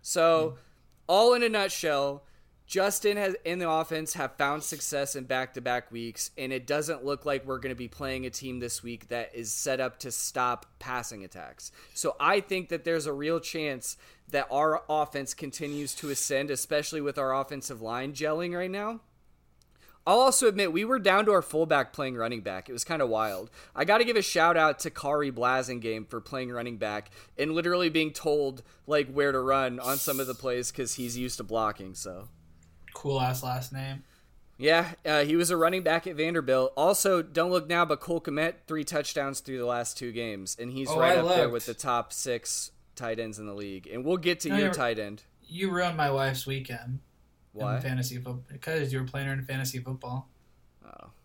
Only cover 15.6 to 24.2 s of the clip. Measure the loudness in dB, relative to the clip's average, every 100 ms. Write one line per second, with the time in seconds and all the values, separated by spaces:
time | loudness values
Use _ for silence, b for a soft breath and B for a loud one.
15.6 | -6 -6 -6 -6 -4 -4 0 0 0 -4
16.6 | 0 -2 -2 -4 -4 -2 0 0 -2 -8
17.6 | -10 -8 -6 -6 -6 -4 -2 0 -2 -4
18.6 | -4 -4 -6 -8 _ _ _ _ _ _
19.6 | _ b b b 4 8 8 8 4 4
20.6 | 0 2 2 4 6 6 6 4 4 0
21.6 | 4 4 2 -4 -4 -2 -2 -2 -6 -8
22.6 | -8 -8 -4 0 2 2 0 -2 -8 B
23.6 | B -2 4 6 6 2